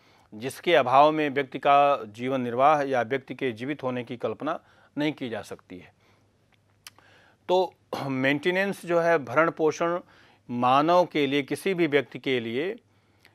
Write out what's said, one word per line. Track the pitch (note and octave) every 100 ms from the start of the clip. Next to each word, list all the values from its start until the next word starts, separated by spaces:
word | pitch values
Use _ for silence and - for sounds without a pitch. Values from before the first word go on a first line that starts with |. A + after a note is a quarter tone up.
| _ _ _
जिसके | G#2+ C3+ - F3+ D#3
अभाव | B2 C3+ D3+
में | D#3 D3+
व्यक्ति | C3 C3 C#3
का | C#3+ C#3+ C#3+ C#3
जीवन | G#2+ A2 B2+ C3+
निर्वाह | A#2+ A#2+ C#3+ D3+
या | C#3 B2+
व्यक्ति | A2 C3+ - B2+
के | C3+
जीवित | A2 C3 D3
होने | B2+ B2
की | A#2 A#2+
कल्पना | A#2 G#2 D3 - _ _ _ C#3
नहीं | D3+
की | - B2+
जा | G#2+
सकती | - F2+ - F2+
है। | - _ _ _ _ _ _ _ _ _ - - _ _ _ _ -
तो | F#3 F3+ - _ -
मेंटेनेंस | C3+ C3 C3+ C#3+ F#3 F#3 G3 - E3+
जो | E3+
है, | E3+ E3
भरण | A#2 C#3+ E3
पोषण | D#3 D#3 - E3+ F3 - _ _ _ -
मानव | A#2+ B2+ C#3 D#3 F3+ E3+
के | D#3 C#3
लिए, | C#3+
किसी | C3+ C#3+ F#3+
भी | F3 D#3+
व्यक्ति | C#3 - B2+
के | C#3 B2
लिए, | A2+ A#2+ F3+ A#3+ _ _ _ _ _